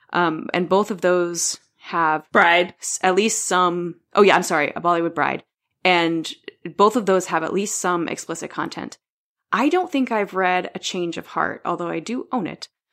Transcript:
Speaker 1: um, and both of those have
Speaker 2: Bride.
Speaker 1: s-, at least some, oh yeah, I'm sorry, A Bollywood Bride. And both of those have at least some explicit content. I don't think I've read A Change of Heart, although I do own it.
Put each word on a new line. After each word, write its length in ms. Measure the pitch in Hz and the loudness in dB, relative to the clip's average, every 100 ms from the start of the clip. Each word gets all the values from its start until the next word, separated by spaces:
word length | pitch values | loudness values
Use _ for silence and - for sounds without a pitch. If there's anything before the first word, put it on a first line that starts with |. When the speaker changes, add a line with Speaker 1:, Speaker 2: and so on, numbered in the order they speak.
| _ | _
Speaker 1:
um, 380 | - 175 160 - | 0 0 0 -4
and 160 | 175 170 | -2 2
both 200 | 190 208 | 2 2
of 120 | 190 | 0
those 560 | 180 180 175 170 - - _ _ | 2 2 2 -2 -4 -6 _ _
have 460 | - 175 160 156 - | -6 0 0 0 -2
Speaker 2:
Bride. 420 | - 175 175 180 - | 0 4 4 2 -4
Speaker 1:
s-, 180 | - - | -8 -2
at 120 | 185 | 2
least 300 | 185 220 - | 2 2 0
some, 520 | - 185 180 175 175 165 _ | -2 0 2 0 -4 -8 _
oh 80 | - | 4
yeah, 120 | 196 | 6
I'm 80 | 160 | 6
sorry, 300 | 180 165 147 | 4 0 0
A 60 | - | -2
Bollywood 340 | 175 170 170 | 0 0 0
Bride. 300 | 160 139 139 - _ _ _ | 0 -2 -2 -10 _ _ _
And 480 | 185 175 165 165 156 - - - 170 - | 2 2 2 0 -4 -10 -16 -16 -8 4
both 200 | 208 240 | 4 4
of 80 | |
those 220 | 196 190 180 | 2 2 2
have 160 | 175 | -2
at 100 | 160 | -2
least 260 | 185 208 - | -2 -2 -4
some 300 | 185 175 165 | -2 -2 -2
explicit 420 | - - 165 147 | -6 -8 -10 -10
content. 460 | - 156 - - - _ _ _ _ _ | -8 -8 -8 -12 -14 _ _ _ _ _
I 160 | 202 277 | 0 2
don't 240 | 359 370 | 2 0
think 180 | 277 254 | 0 0
I've 220 | 220 202 | 0 -2
read 380 | 185 185 180 180 | 0 0 0 -2
A 40 | - | -8
Change 400 | - 190 175 165 | -6 -4 -4 -6
of 80 | - | -8
Heart, 340 | 165 165 - - | -4 -4 -4 -6
although 240 | 175 170 | -4 -4
I 80 | 165 | -6
do 280 | 160 247 - | -6 -6 -4
own 140 | 262 156 | -4 -4
it. 220 | - - _ _ | -8 -14 _ _